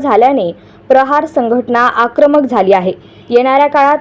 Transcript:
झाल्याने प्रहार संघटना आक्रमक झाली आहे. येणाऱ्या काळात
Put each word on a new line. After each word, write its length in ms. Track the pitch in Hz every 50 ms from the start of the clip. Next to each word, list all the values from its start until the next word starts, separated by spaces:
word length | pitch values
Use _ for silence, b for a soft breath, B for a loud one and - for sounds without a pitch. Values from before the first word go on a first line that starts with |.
| 277
झाल्याने 480 | 269 208 214 240 269 277 247 185 170 170 B B B B B B -
प्रहार 360 | 254 262 269 262 294 302 320
संघटना 640 | 311 - 269 233 226 233 247 226 247 233 240 247
आक्रमक 600 | 247 - 233 240 233 233 - 294 285 294 302 269 240
झाली 240 | 247 208 190 190 196
आहे. 200 | 185 180 190 - - B B B B B B
येणाऱ्या 380 | 240 240 254 262 269 277 294
काळात 300 | 285 302 285 277 285 302 294